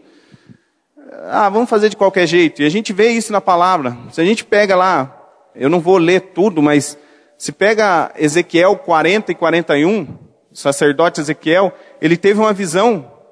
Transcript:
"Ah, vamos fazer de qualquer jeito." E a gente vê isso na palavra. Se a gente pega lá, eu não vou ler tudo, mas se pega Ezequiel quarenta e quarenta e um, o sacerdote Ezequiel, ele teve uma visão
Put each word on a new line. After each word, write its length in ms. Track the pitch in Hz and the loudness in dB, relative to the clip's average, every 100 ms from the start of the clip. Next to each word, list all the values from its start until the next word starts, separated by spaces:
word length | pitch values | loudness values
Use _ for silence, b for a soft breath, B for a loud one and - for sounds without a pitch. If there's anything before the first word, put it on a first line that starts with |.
| b b b b b b b _ _ 294 285 - 87 | b b b b b b b _ _ _ -20 -20 -6
"Ah, 180 | 160 202 | 0 0
vamos 180 | 208 240 | 0 0
fazer 220 | 220 214 | 0 0
de 80 | 196 | 0
qualquer 300 | 196 190 170 | 0 0 0
jeito." 340 | 175 160 - | 2 2 0
E 40 | 147 | -2
a 40 | |
gente 240 | 202 226 | -2 -4
vê 160 | 190 226 | 0 0
isso 220 | 233 214 | 0 -2
na 100 | 202 | -2
palavra. 560 | 190 175 180 180 127 120 120 | 0 2 2 0 -4 -10 -10
Se 100 | - | -2
a 20 | |
gente 220 | 175 226 - | -2 -2 0
pega 300 | 208 208 185 | 0 2 2
lá, 760 | 185 165 131 - - _ _ - | 2 0 -4 -12 -20 _ _ -4
eu 120 | 139 | 0
não 120 | 175 | 0
vou 180 | 160 190 | 2 2
ler 240 | 165 180 185 | 2 0 -2
tudo, 280 | - 208 160 | -2 0 2
mas 340 | 147 147 - - b b b _ | 2 2 -2 -10 b b b _
se 120 | - | -14
pega 600 | - 196 220 208 165 127 - | -2 0 2 0 0 -2 -2
Ezequiel 600 | 151 165 180 170 185 185 | -2 -2 -2 2 2 0
quarenta 560 | - 160 160 208 208 | 0 0 2 0 -4
e 40 | 170 | -4
quarenta 400 | 160 165 165 143 | -2 -2 0 0
e 80 | |
um, 240 | 165 214 139 - - _ _ | 0 -2 -6 -14 -20 _ _
o 40 | - | -6
sacerdote 680 | 143 - 147 143 170 170 | -4 0 0 2 -2 -2
Ezequiel, 500 | 147 151 156 175 190 B B B | -6 -6 0 0 0 B B B
ele 160 | 160 170 | -2 0
teve 220 | 196 208 | 0 2
uma 120 | 220 | 0
visão 600 | 196 185 175 233 196 135 - _ | -2 -4 0 0 -2 -8 -20 _